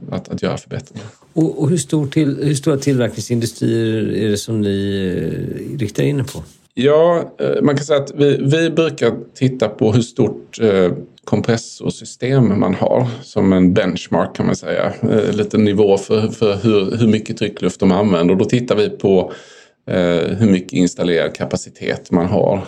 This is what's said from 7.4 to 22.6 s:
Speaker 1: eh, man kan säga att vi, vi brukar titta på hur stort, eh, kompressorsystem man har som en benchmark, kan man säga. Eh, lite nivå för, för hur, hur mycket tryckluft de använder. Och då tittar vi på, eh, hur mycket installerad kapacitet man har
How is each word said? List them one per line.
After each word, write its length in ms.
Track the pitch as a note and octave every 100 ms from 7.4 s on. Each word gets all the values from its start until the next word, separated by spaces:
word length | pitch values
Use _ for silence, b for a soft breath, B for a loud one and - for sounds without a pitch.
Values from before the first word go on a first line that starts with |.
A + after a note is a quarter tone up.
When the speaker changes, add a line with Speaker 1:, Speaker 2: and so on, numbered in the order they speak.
Speaker 1:
eh, 220 | C#3 C#3+
man 140 | C#3+ C#3
kan 80 |
säga 160 | - D3
att 120 | C#3
vi, 220 | D3 C#3+ C3
vi 340 | C3+ D#3+ E3
brukar 440 | D#3 D#3+ C#3 A#2 C3+ -
titta 340 | - B2+ B2+ A2+
på 240 | - A2
hur 100 | A#2
stort, 580 | A#2 - G#2 - - -
eh, 320 | A2+ F#2+ F2+ - - _
kompressorsystem 1400 | - G#2+ - A2+ - - - - - - B2 C#3 C3+ C#3
man 140 | G2
har 320 | F#2+ - - B2 -
som 300 | - G#2 G2
en 220 | F#2 F#2
benchmark, 600 | G2+ F#2+ E2+ - D#3+ F#2 -
kan 100 | F#2
man 100 | F#2+
säga. 360 | - E2+ F#2+ -
Eh, 300 | A2 G#2+ G2
lite 260 | G#2 G#2 A2
nivå 380 | G#2 G2+ G#2 G2
för, 320 | - A2 A2
för 260 | A2 G#2+
hur, 420 | G2 A2+ G#2 F#2+ G#2+
hur 100 | A2+
mycket 300 | G#2+ - -
tryckluft 440 | G#2 - F#2 -
de 120 | G2
använder. 420 | F#2 G#2 E2+ F2+
Och 40 | F#2+
då 60 |
tittar 320 | G2+ B2+ B2 G#2
vi 140 | G2
på, 420 | - G#2 F#2 E2+ B B B B B -
eh, 460 | F#2 F2 E2+ D#2+ F#2
hur 140 | A2
mycket 220 | F#2 F2+
installerad 640 | - F2 - F2+ E2 D#2
kapacitet 760 | - - - - - - - -
man 160 | - F#2
har 340 | F#2+ - F#2+